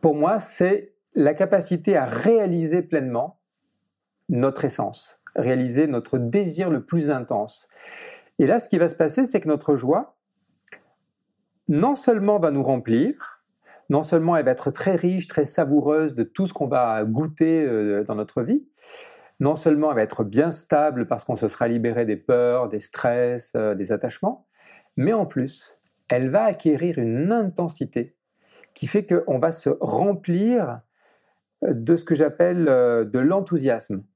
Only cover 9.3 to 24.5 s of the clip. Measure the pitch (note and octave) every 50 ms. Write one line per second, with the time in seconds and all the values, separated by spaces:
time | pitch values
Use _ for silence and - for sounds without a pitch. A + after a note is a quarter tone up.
9.3 | - G3+ - D#3+ D3+ D3 - - D3 C3 B2 B2+ D#3+ G3+ C#4 - _ _ _ _
10.3 | _ _ _ _ _ _ _ _ - - _ _ _ _ _ _ _ _ _ _
11.3 | _ _ _ _ _ _ _ - D3 D3 D3+ C4+ C#4+ C4+ - - A#3 G#3+ G3 G3+
12.3 | G#3 G3+ E3 D#3+ C#3+ C#3 C3+ C3+ C3+ B2 A#2 - A2+ A#2 D3 A#3+ D4 _ - -
13.3 | - _ _ _ _ _ _ _ - - _ _ - C#3+ D#3 D3+ - E3 D#3+ E3+
14.3 | F3 D#3+ C#3+ C3 B2+ - - C#3+ C3+ - - F#3+ F#3+ E3 - F3+ F#3 F#3+ F3 -
15.3 | - - D3 C#3+ - - E3 C3+ C#3+ D3 C#3+ C#3+ D3+ D#3 D#3+ D3+ C3 A#2+ A2+ -
16.3 | _ - G3 F3+ - - D3+ B2+ C#3 C3 B2 A#2 A2 A2 G#2+ A2 A2 A#2 D#3 D#3
17.3 | D#3 - E3 D#3+ D#3+ D#3+ D#3 C3+ A#2 A2 G#2 G#2 G2+ G2+ G#2+ G#2 A2+ G#2 G#2+ -
18.3 | _ C3+ C3 D3+ A3+ D4 - _ _ _ _ - - - - - - - - -
19.3 | _ _ C3 C#3 D#3 D#3 - E3 D#3 D3 D3+ D3+ C#3+ A#2 G#2+ G#2+ - - A2 G2
20.3 | G2 A#2+ D3+ E3+ E3 - - _ - D3 D3 D3+ C#3 B2 A#2 - A#2+ A2 - -
21.3 | B2 - - G#2+ - - A#2+ A#2 A#2 A#2+ A2+ A#2+ A2+ A#2+ A#2 A2 G#2+ G#2 - -
22.3 | B2+ A#2+ A#2+ B2 A#2+ B2+ B2 A2 G#2 G#2+ - - - - - B2 A#2+ B2 B2 B2
23.3 | B2 A#2+ A#2 - _ A2+ A2 G#2+ G#2 F#2+ G2+ F#2 A2+ G2+ - A#2+ - - - G3+
24.3 | C4 - _ _